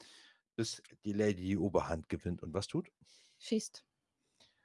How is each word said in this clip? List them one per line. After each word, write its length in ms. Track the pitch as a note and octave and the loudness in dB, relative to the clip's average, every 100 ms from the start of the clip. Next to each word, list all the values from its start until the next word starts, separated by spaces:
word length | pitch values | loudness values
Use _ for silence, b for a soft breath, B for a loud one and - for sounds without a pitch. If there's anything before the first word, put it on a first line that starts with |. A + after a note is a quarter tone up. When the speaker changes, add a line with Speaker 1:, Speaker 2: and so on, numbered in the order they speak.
| b b b b _ - | b b b b _ -4
Speaker 1:
bis 280 | A2+ - - - G#2 | -4 -4 -14 -8 -4
die 80 | |
Lady 300 | G#2 G#2+ F2+ | 2 2 2
die 140 | F#2 G2 | 2 2
Oberhand 520 | F#2+ E2+ C#2 E2 - | 4 2 2 -2 -2
gewinnt. 340 | E2 F2 F2 | -4 -2 -4
Und 100 | E2+ F2+ | -4 -4
was 120 | - | -2
tut? 240 | E3 - _ - b b _ | -4 -4 _ -20 b b _
Speaker 2:
Schießt. 440 | - A3 - - _ _ _ _ _ _ - _ | -2 -2 -2 -14 _ _ _ _ _ _ -20 _